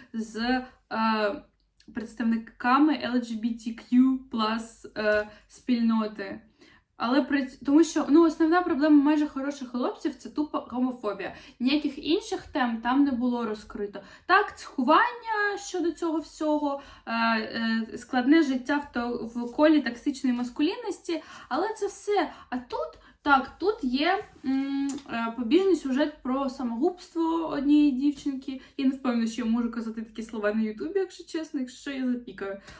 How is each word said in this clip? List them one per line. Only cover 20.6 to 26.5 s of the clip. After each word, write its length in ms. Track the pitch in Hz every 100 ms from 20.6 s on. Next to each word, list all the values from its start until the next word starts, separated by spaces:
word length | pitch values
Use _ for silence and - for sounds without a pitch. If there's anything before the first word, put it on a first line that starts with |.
| 302 494 440 - - 320 - - -
але 240 | 277 403
це 140 | 415 392
все. 440 | - - 403 285 - -
А 80 | 254
тут, 420 | - - 622 - - _
так, 360 | 294 269 - -
тут 240 | 359 427
є, 400 | 254 262 330 392 - - 262
м, 440 | 269 277 277 277 269 -
е, 200 | 233 233 226
побіжний 380 | 220 320 392 320
сюжет 380 | 269 262 302 -
про 260 | 254 269
самогубство 960 | 269